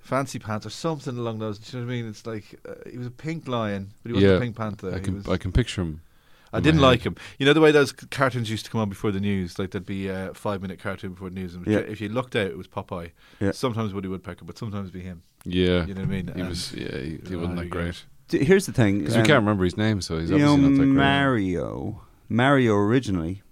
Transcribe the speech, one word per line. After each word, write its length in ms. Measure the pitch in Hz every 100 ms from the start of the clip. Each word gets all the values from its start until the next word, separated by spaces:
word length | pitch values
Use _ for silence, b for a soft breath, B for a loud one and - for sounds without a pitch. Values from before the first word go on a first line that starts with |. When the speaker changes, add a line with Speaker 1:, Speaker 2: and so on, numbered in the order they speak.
Speaker 1:
Fancy 380 | - 139 135 127
Pants 260 | - 107 107
or 40 |
something 480 | - 165 156 131 120
along 220 | 117 110
those, 180 | 110 104
do 200 | - 127
you 40 |
know 40 | 120
what 60 |
I 20 | 123
mean? 140 | 113
It's 160 | 104 117
like, 340 | 110 - - -
uh, 60 | - -
he 80 | 123
was 100 | 123
a 40 |
pink 360 | 123 156 165 -
lion, 460 | 123 107 101 98 -
but 60 | 117
he 40 |
wasn't 180 | 113 98
Speaker 2:
Yeah. 60 | 92
Speaker 1:
a 40 |
pink 140 | 82 -
panther. 320 | 110 98 95
Speaker 2:
I 40 | 92
Speaker 1:
He 40 |
Speaker 2:
can, 120 | 98 95
Speaker 1:
was 120 | 98
Speaker 2:
I 80 | 92
can 140 | 98
picture 280 | 101 120 -
him 200 | 87 78 - b b b b
Speaker 1:
I 60 | 110
Speaker 2:
in 60 |
Speaker 1:
didn't 180 | 127 160
Speaker 2:
my 60 | 135
Speaker 1:
like 140 | 123
Speaker 2:
head. 100 | -
Speaker 1:
him. 20 | 85 B B
You 80 | 135
know 80 |
the 80 | 156
way 100 | 156
those 200 | 147 135 -
c-, 100 | -
cartoons 380 | - 135 123 110
used 140 | 110 -
to 60 |
come 100 | 117
on 80 | 104
before 220 | 98 113
the 100 | 98
news? 360 | 101 98 90 -
Like, 140 | 95
there'd 140 | 101 87
be 220 | 98 98
a 240 | 95 95
five-minute 460 | - 110 98 95 90
cartoon 340 | 107 92 101
before 160 | 90 95
the 60 | 92
news, 200 | 92 87
and 100 | 90
Speaker 3:
Yeah. 120 | 104
Speaker 1:
if 240 | - 104
you 80 | 104
looked 260 | 113 123 123
out, 120 | 98
it 100 | 71
was 100 | 92
Popeye. 440 | - 95 92 85 _ b b
Speaker 3:
Yeah. 120 | 98
Speaker 1:
Sometimes 420 | - 131 113 110
Woody 160 | 98 95
Woodpecker, 340 | 92 - 87
but 140 | 82 85
sometimes 320 | 117 101 98
it'd 40 |
be 120 | 90 92
him. 160 | 87 _ _ -
Speaker 2:
Yeah. 400 | 90 90 90 85
Speaker 1:
You 80 |
know 80 | 95
what 80 | 95
I 20 |
mean? 160 | 98 87
Speaker 2:
He 60 | -
Speaker 1:
And 80 | 90
Speaker 2:
was, 240 | 85 -
yeah, 240 | - - -
he, 220 | 67 78 -
he 60 | 92
Speaker 1:
Oh, 40 |
Speaker 2:
wasn't 160 | 85 87
Speaker 1:
there 0 |
Speaker 2:
that 80 | 85
Speaker 1:
you 40 |
go. 120 | 87
Speaker 2:
great. 220 | 85 82 - - _
Speaker 3:
D-, 160 | -
here's 220 | 135 190 190
the 80 |
thing, 320 | 110 107 101 76
Speaker 2:
'Cause 80 | 117
we 60 |
Speaker 3:
um, 40 | 110
Speaker 2:
can't 120 | 143
remember 220 | 104 104
his 140 | 90 82
name, 240 | 107 104
so 180 | 85 82
he's 100 | 82
Speaker 3:
you 100 | -
know, 140 | 147
Speaker 2:
obviously 180 | 143 139
not 60 | 139
that 60 | 139
great. 60 | 135
Speaker 3:
Mario, 1080 | 139 139 139 120 95 85 58 57 95 - b b b
Mario 480 | 110 131 139 120 101
originally 680 | 101 127 113 92 82 98 _